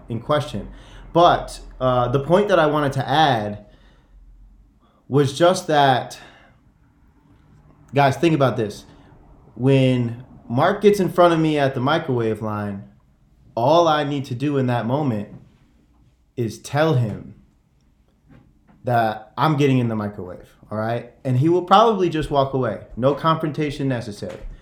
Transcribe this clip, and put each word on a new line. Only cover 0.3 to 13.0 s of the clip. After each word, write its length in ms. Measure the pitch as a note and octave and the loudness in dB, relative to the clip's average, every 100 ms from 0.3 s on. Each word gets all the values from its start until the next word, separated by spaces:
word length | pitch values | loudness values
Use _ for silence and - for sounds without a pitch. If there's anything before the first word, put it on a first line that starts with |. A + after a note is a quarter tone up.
| D3+ - G2+ - - - - - | -4 -4 -10 -12 -18 -20 -20 -2
But, 460 | E3 E3+ C3 - - - - | 4 4 4 -2 -14 -16 -4
uh, 280 | B2+ B2 B2 | 0 0 0
the 160 | C#3 | -2
point 240 | D3+ F#3 G3+ | 2 2 4
that 100 | F3 | 2
I 80 | |
wanted 280 | D3+ D3+ C#3 | 2 2 -2
to 140 | C3+ A#2+ | -2 -2
add 580 | D3 D3+ A2+ G#2 G2+ - - _ _ _ - - - - _ _ _ _ _ - | 2 2 0 -4 -10 -16 -20 _ _ _ -20 -20 -20 -20 _ _ _ _ _ -2
was 300 | C3+ C3+ - | 0 2 4
just 300 | F3 F#3 - | 2 2 0
that, 520 | D3 C#3 A#2+ - - - - - _ _ _ _ _ _ _ _ _ _ _ _ _ - | 4 4 2 -2 -14 -20 -20 -20 _ _ _ _ _ _ _ _ _ _ _ _ _ -6
guys, 240 | C3 C#3 - | 0 2 2
think 180 | E3+ | 2
about 220 | D3 C3 A2 | 2 0 0
this. 280 | G#2 - - - - - - - - | -6 -8 -18 -20 -20 -20 -20 -20 -18
When 720 | - C3 C3+ C3 B2+ A#2 A#2 - - - | -2 2 4 4 2 -2 -6 -16 -18 -6
Mark 320 | A#2+ F3 G3+ | 0 0 4
gets 180 | G#3 G3+ | 2 2
in 100 | F3 | 0
front 240 | - F3 | 4 4
of 60 | E3 | 4
me 180 | D#3 D3 | 0 0
at 180 | C3 | 0
the 40 | B2+ | 0
microwave 640 | C3 E3 D#3+ B2 A2+ G#2+ | 0 0 -2 -2 -2 -4
line, 480 | G#2+ G#2 G#2 G2+ G2 _ | -6 -6 -6 -8 -14 _